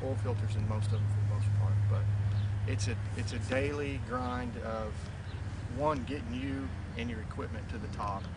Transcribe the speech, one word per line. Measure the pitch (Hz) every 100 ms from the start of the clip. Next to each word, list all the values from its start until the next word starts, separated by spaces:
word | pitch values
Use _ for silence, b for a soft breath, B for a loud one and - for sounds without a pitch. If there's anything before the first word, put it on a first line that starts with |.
oil | - -
filters | 131 107 104 -
in | 107
most | 107 104
of |
them | 104 104
for | - 104
the | 104
most | 104 -
part. | 101 - -
But | 101 101 - - B B B -
it's | 131 -
a, | 107 - -
it's | 107
a | 120 107
daily | 127 143 147 143 139 -
grind | 127 127 123 123 120
of, | 113 110 110 107 - - - - - - - 127
one, | 147 147
getting | 120 139 117
you | 123 139 135 131 - - -
and | 120
your | 113
equipment | 110 - 135 107 104
to | 117
the | - -
top. | 104 98 98